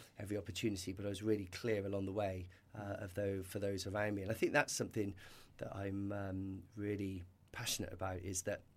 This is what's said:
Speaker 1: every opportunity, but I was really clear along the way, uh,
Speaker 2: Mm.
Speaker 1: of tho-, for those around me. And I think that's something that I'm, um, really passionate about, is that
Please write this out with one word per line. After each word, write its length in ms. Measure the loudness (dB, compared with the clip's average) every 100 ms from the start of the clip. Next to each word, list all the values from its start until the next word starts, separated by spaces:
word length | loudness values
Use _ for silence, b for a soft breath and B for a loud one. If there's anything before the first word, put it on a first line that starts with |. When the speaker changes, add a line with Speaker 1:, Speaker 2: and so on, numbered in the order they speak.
| B -10
Speaker 1:
every 180 | -4 -2
opportunity, 540 | -2 0 2 2 -2
but 120 | -4 -2
I 40 |
was 120 | 0
really 260 | 4 4 2
clear 380 | -4 2 2 2
along 200 | 0 2
the 80 |
way, 340 | 2 2 0 -6 b b -8
uh, 40 |
Speaker 2:
Mm. 240 | -6 -4
Speaker 1:
of 100 | -4
tho-, 300 | 0 2 2
for 160 | 0 0
those 280 | 0 0 2
around 280 | 2 4 2
me. 60 |
And 80 | 0
I 20 | 4
think 180 | 6
that's 200 | 6 4
something 420 | 2 0 2 0 -2 B B B -10
that 180 | -6 -4
I'm, 360 | -2 -2 -2
um, 520 | -2 -2 -2 -2 -6 -8 -6
really 500 | -2 0 0 -4 -8 -16 -14
passionate 400 | -6 -2 -2 -2
about, 260 | -2 -2 -2
is 220 | -2 -2
that 180 | -2 -4 -6